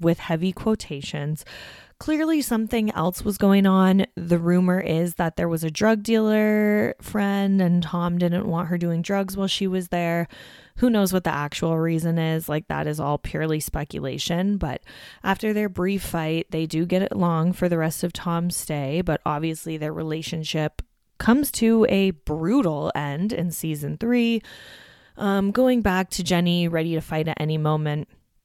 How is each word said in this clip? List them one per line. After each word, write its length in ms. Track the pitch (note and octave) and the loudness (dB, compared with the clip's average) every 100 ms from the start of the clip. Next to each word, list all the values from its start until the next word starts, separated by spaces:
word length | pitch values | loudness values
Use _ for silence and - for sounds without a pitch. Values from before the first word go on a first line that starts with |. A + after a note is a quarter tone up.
with 180 | E3 E3+ | 0 0
heavy 340 | - D#3+ F#3 | -2 -2 -2
quotations. 920 | - A3 A3 - C#3+ - D3 D3 D#3 - - - - - _ | -2 -2 -2 -4 -10 -8 -6 -6 -6 -8 -18 -20 -20 -20 _
Clearly 440 | - D#4 D#4+ D#4 | -2 0 2 0
something 480 | B3 A3+ A3 A#3 G#3+ | 0 -2 0 0 0
else 340 | - E3 - | 0 -2 -2
was 140 | G#3+ G3 | -4 2
going 260 | G3+ G3 | 6 6
on. 400 | G3 F#3+ F#3+ F#3+ - - | 6 6 6 4 2 -4
The 200 | E3+ E3+ | 0 2
rumor 420 | E3+ F3+ F3+ F#3 | 4 4 4 2
is 340 | - D#3+ F3 | 0 0 -2
that 220 | E3+ E3 - | -2 -2 -2
there 120 | F3 | -2
was 160 | E3 | -2
a 60 | D#3+ | -4
drug 320 | D3+ G#3+ A3 | 2 2 2
dealer 920 | G#3+ A3+ G#3+ G#3+ G#3+ G#3+ G#3 G#3 G#3+ - | 2 2 4 4 4 4 2 2 0 -4
friend 600 | - G#3+ G3+ G3 G3 G3 | -6 -2 0 0 2 4
and 200 | F3+ F3 | 4 2
Tom 360 | E3 F3 F3 F3 | 2 -2 -2 0
didn't 300 | F3 F3 - | 0 0 -2
want 200 | E3 E3+ | -4 -2
her 80 | F3 | -2
doing 240 | E3+ E3+ | 0 -2
drugs 340 | F3 G3 F#3+ | -2 -2 -2
while 120 | F#3+ F#3+ | -4 -4
she 200 | - F#3+ | -2 -2
was 220 | F#3 F3 | -2 -2
there. 400 | F3 E3+ E3+ E3+ - - - - - | -2 -2 -2 -4 -10 -20 -20 -16 0
Who 120 | B3 | 2
knows 200 | A3 F#3+ | 4 2
what 140 | F#3 | 0
the 80 | E3+ | 0
actual 460 | D3+ D3 - E3 D#3+ | -2 -4 -2 0 0
reason 400 | E3 D#3+ E3 E3 | 0 0 0 0
is? 320 | D#3+ D#3+ D#3+ | 0 -2 -2
Like, 180 | D3+ - | -6 -4
that 180 | D3 D3+ | -4 -4
is 140 | D3+ | -4
all 160 | D3 D3 | -2 -4
purely 440 | - D3+ D#3 D#3 | -4 -4 -2 -2
speculation. 1000 | - - D3 C#3+ C#3 C3 - F3 G3 G3+ | -4 -6 -6 -6 -6 -6 -4 0 0 -2
But 240 | D#3 B2+ - - - - | -4 -6 -12 -20 -20 -8
after 300 | F#3 G3 G#3+ | -4 -2 -2
their 160 | G#3+ G#3 | 0 -2
brief 320 | F3+ F3+ G3 | -2 -2 -2
fight, 460 | - E3 D#3 E3 - | -4 -4 -2 -4 -4
they 160 | D#3+ D#3+ | -4 -2
do 180 | D#3+ | -2
get 260 | F3 F3+ G3 | 0 0 0
along 440 | G3+ F3 E3 E3+ | 0 2 2 0
for 120 | F#3 F3+ | 2 0
the 120 | E3 | 2
rest 260 | D#3+ - | 0 -2
of 80 | F3 | -6
Tom's 440 | - F3 E3+ F3 E3 | -4 -4 -2 -2 -4
stay. 440 | - D3+ C3+ D#3+ | -4 -4 -2 -2
But 220 | F3 D3+ | 0 -2
obviously 540 | - D3+ D#3+ D#3+ E3 D#3 | -2 -2 -2 -4 -8 -6
their 160 | D#3 | -6
relationship 880 | D#3+ D#3+ D#3 D3+ E3+ D3+ D#3 D3+ - - _ _ _ | -6 -6 -6 -6 -6 -4 -2 -2 -6 -14 _ _ _
comes 340 | - C4 C#4+ | 2 2 2
to 340 | - A3+ A3+ G#3+ | 2 4 6 4
a 220 | G3 G3 | 4 0
brutal 840 | E3 - D3+ D#3+ C4+ F#3 D3 D#3 | -2 -6 -2 2 2 2 0 -2
end 380 | - D3 C#3+ G#3 | -4 -4 -4 -4
in 180 | - F3 | -2 -4
season 440 | - D#3+ D3+ D3 D3+ | -4 -6 -6 -6 -4
three. 460 | A#3 A#3+ A#3 A3+ - - - - - - _ - | 0 2 2 0 -4 -18 -20 -20 -20 -20 _ -4
Um, 340 | G3+ G3 G3 | 0 2 0
going 300 | A3 B3+ B3 | 2 4 4
back 300 | G#3 F#3 F#3 | 2 2 0
to 120 | - | -4
Jenny, 460 | F3 F3 F3 F3 E3+ | 0 2 2 2 0
ready 260 | E3 D#3+ | 0 0
to 60 | D#3+ | -2
fight 260 | - D#3+ D#3+ | -2 -4 -2
at 140 | - | -2
any 160 | D#3 D#3 | -2 0
moment. 500 | D3+ D#3 D3+ D3 C#3+ _ _ _ | 0 0 0 -4 -6 _ _ _